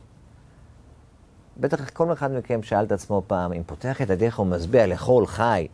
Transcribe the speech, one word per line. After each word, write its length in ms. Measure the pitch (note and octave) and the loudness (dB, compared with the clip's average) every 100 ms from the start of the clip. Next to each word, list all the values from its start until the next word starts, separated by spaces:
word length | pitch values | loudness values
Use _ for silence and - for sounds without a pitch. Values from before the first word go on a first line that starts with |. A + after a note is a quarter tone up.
| - - - - - - - - - - - _ - - - - | -20 -20 -20 -20 -20 -20 -20 -20 -20 -20 -20 _ -20 -20 -20 -4
בטח 340 | C3+ D3+ C3+ | -2 -2 -6
כל 220 | - E3 | -2 -2
אחד 200 | D#3 C#3 | 0 -2
מכם 300 | C3 - A#2+ | -4 -4 -4
שאל 220 | G#2+ G2+ | 0 0
את 80 | G#2+ | 0
עצמו 300 | G2+ - G2+ F#2+ | -2 -2 -4 0
פעם, 260 | G2 F2+ | -2 -2
אם 100 | E2+ E2 | -4 -8
פותח 360 | D2+ B2+ C3+ | -8 -6 -4
את 80 | G#2+ | -2
ידיך 280 | F#2 A2+ A2+ | 2 0 0
ומשביע 480 | G2 F2 E2+ B2 G#2 | 0 -2 2 4 4
לכל 400 | F2+ - B2+ G2 | 2 2 4 4
חי 420 | - A#2 G#2 D#2 | 2 2 2 -2